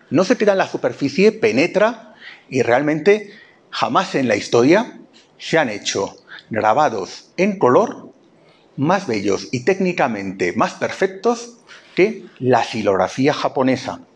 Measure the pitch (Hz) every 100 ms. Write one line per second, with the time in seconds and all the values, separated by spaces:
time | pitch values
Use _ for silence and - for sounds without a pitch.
0 | - 139 185 240 208 190 147 165 131 -
1 | 139 135 208 214 110 110 170 185 214 -
2 | - - - - - 131 113 123 151 156
3 | 160 214 208 - - _ _ - - 156
4 | 185 156 123 104 - 120 131 190 - -
5 | - - _ - - 160 131 101 - -
6 | 98 - - - - 110 107 117 147 110
7 | 87 - - - 190 95 - 156 208 -
8 | - _ _ _ _ _ _ - 147 196
9 | 190 107 98 95 98 - 156 190 185 170
10 | 135 104 98 95 90 110 185 - - -
11 | 190 190 233 233 - - _ - - -
12 | 208 220 - - 127 120 - 110 101 95
13 | 92 - 139 135 135 143 131 123 - 95
14 | -